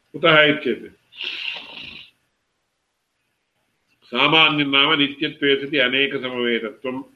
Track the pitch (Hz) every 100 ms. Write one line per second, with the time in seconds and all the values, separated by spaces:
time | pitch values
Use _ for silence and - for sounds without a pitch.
0 | _ 147 165 156 151 147 127 110 92 _
1 | _ - - - - - - - - -
2 | - _ _ _ _ _ _ _ _ _
3 | _ _ _ _ _ _ _ _ _ _
4 | - 120 143 160 156 147 143 139 147 151
5 | 139 143 151 - 143 139 139 147 123 135
6 | 139 135 127 123 120 117 110 - 131 127
7 | -